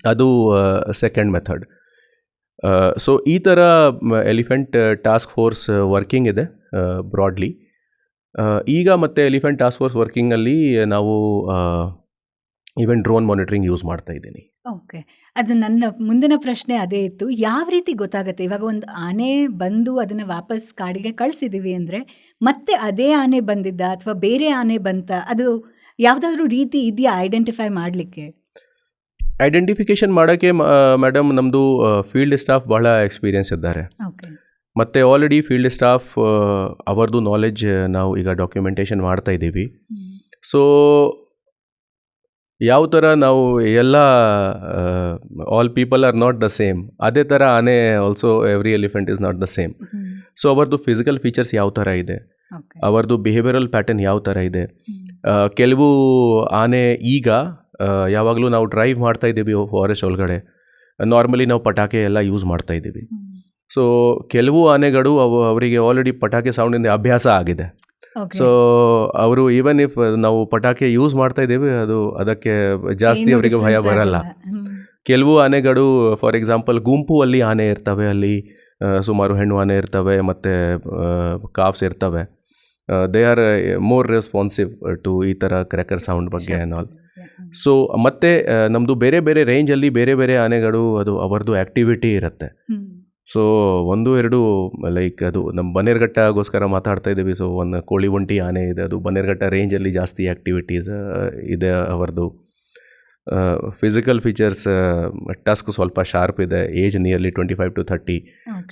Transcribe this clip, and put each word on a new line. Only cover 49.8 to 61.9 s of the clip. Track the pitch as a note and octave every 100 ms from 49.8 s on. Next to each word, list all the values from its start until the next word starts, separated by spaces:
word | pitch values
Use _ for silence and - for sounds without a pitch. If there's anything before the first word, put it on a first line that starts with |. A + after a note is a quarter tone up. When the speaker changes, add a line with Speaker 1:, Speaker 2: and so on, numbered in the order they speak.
Speaker 2:
ಹ್ಮ್. | - G3+ F#2+ F#2+ - -
Speaker 1:
So | C#3+
ಅವರದು | C#3 C#3 C#3+
ಫಿಸಿಕಲ್ | - A2+ B2 C3+
ಫೀಚರ್ಸ್ | B2 B2 A#2+
ಯಾವ | G#2+ G2+
ಥರ | G#2+ G2
ಇದೆ, | F2+ F2+ F#2+ _ _ _ E3+
Speaker 2:
ಓಕೆ. | - - G#2
Speaker 1:
ಅವರದು | A2 A2 A#2
ಬಿಹೇವಿಯರಲ್ | G#2+ A2+ A#2+ B2+ B2
ಪ್ಯಾಟರ್ನ್ | A2 G2+ G#2
ಯಾವ | G2 G2+
ಥರ | G2 G2
ಇದೆ. | F#2 F2+
Speaker 2:
ಹ್ಮ್. | F2+ _ - G3 - - -
Speaker 1:
ಆ, | G#2 G#2
ಕೆಲವು | G2+ B2 C3 D3 C#3 C3+ B2+ A#2+ A2
ಆನೆ | - G#2+ A#2 B2 A#2+
ಈಗ, | A#2 A#2 C#3 A#2 A2+ E3+ D#3 _ -
ಆ, | G2 G2 F#2+
ಯಾವಾಗಲೂ | G#2 A2+ A#2 B2
ನಾವು | A#2
ಡ್ರೈವ್ | G#2+ G#2+ A#2+ A#2+
ಮಾಡ್ತಾ | A#2+ A2+ A#2+
ಇದ್ದೀವಿ | A2 G#2+
ಫಾರೆಸ್ಟ್ | G#2 G#2 G2 G2 G2+
ಒಳಗಡೆ, | F#2+ F#2 F2+ F2+ - _ _ _ _ -
normally | G#2+ A#2+ A#2+ B2 B2
ನಾವು | A#2
ಪಟಾಕಿ | A#2 G2+ G#2